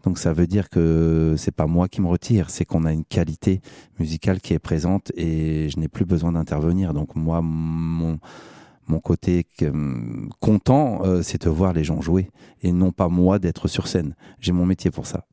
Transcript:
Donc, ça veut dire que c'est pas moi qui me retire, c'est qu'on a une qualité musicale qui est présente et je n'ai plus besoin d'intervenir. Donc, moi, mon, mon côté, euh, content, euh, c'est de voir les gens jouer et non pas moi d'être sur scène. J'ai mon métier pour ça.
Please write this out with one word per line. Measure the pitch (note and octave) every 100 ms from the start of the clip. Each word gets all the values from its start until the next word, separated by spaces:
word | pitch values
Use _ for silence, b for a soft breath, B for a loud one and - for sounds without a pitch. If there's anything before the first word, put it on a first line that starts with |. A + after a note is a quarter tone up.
| -
Donc, | F2+
ça | F2+
veut | D#2+ F2
dire | G2+ F#2+
que | - E2 D#2+ E2 D#2+ D#2+ D#2
c'est | -
pas | - D#2+
moi | E2+ F#2
qui | -
me | F#2
retire, | F2 - A2+ E2
c'est | -
qu'on | - - D#2+
a |
une | D#2
qualité | D#2 - D#2+ D#2 - F#2+ B B B -
musicale | D#2+ D#2+ - F#2
qui | -
est | D#2+
présente | - E2 E2 F#2+ - -
et | E2 D#2+ D#2 D#2 D#2
je | D#2+
n'ai | D#2
plus | - F2
besoin | F2+ E2
d'intervenir. | E2+ D#2 D2 D#2 F#2 F#2
Donc, | D2 D2 -
moi, | D#2+ E2
mon, | E2 D#2+ D#2+ D#2+ E2 E2 E2 D#2 B B B B B B -
mon | D#2
côté, | - F2 - F2 E2 -
euh, | D#2 D2 D2 B1 A1+ A1 G1+ -
content, | - G#2+ - C3 D3 G#2
euh, | F#2 F2+
c'est | E2 -
de | F2
voir | D#2 F#2+
les | E2
gens | D2+ D#2+
jouer | C#2+ F2 F#2 B B B
et | F2+
non | F2+ F#2
pas | - F2+
moi | F2 F2+ G2+
d'être | F2+ - -
sur | - F2
scène. | - D2+ - B B
J'ai | -
mon | F2+ F2+
métier | F#2 F2+
pour | - -
ça. | - -